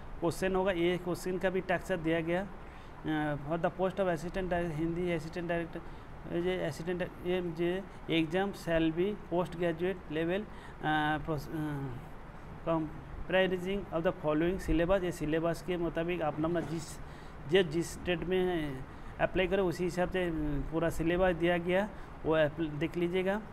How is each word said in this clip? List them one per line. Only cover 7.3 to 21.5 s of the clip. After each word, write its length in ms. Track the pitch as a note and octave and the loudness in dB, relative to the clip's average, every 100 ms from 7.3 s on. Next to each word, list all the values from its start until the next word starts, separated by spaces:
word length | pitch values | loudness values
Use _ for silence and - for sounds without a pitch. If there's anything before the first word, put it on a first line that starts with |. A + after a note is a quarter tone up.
| F#3 F3 D#3 F3 F#3 G3 - - | 0 0 0 0 0 -4 -12 0
ये 140 | E3 D#3+ | 2 2
exam 260 | F#3 G3+ | 2 0
shall 400 | F#3+ E3+ E3 E3 | -2 0 4 4
be 220 | D#3+ G3 G#3 - | 4 0 0 -2
post 160 | E3+ F3+ | 0 0
graduate 640 | E3+ F3 E3 F3+ F3+ - | 0 0 2 -2 -2 -4
level, 300 | D3+ E3 F#3+ G#3+ - - - | -2 0 0 -2 -10 -12 -4
अ, 360 | D3+ D#3 D3+ D3+ | 0 2 2 0
pros-, 300 | D3+ D3 A2+ | 0 -2 -2
अ, 380 | D#3 D3+ C#3+ C#3 A#2 - - - - - - E3 | -4 -2 -2 -4 -6 -10 -12 -12 -12 -12 -6 0
comprising 1160 | E3 D3+ - - - - F3+ F#3+ F3+ F3+ G3+ - | 0 0 -6 -10 -8 2 4 4 2 0 -2 -2
of 80 | E3 | 0
the 100 | F3 - D3+ | 0 0 2
following 440 | D3+ E3+ F#3+ - | 4 4 2 2
syllabus। 340 | D#3+ E3+ G3 | 2 4 4
ये 80 | F3+ | 2
सिलेबस 500 | F3 D3+ D#3+ E3+ D#3 - | -2 0 2 2 0 -2
के 100 | F3 | 0
मुताबिक 440 | E3+ D#3 E3+ F3+ | 0 0 -2 0
अपना 280 | D3+ D3 D#3+ | 0 2 2
अपना 120 | E3+ | 2
जिस, 380 | D3 E3 - - - - - - C3+ | 0 -4 -6 -10 -12 -12 -14 -12 4
जे 140 | F#3 | 4
जिस 280 | F3 D#3+ D#3 | 6 2 -2
state 260 | - F3 E3+ | -4 -2 0
में 560 | D#3+ F#3 F3+ F3 D3+ C3 C3 - - - | 2 2 2 2 -2 -4 -8 -10 -10 0
apply 260 | E3 G3 F#3 | 0 2 2
करो 200 | G3 F3+ | 4 2
उसी 180 | D#3 | 2
हिसाब 260 | F3+ F3+ F3+ | 0 0 0
से, 140 | F#3 | 2
अ, 80 | F3 D#3+ D3+ C#3+ C3+ | 0 0 0 0 0
पूरा 180 | D#3+ E3 | 0 2
syllabus 440 | - D#3+ F3 F#3 | 2 2 4 4
दिया 240 | E3+ E3+ | 4 2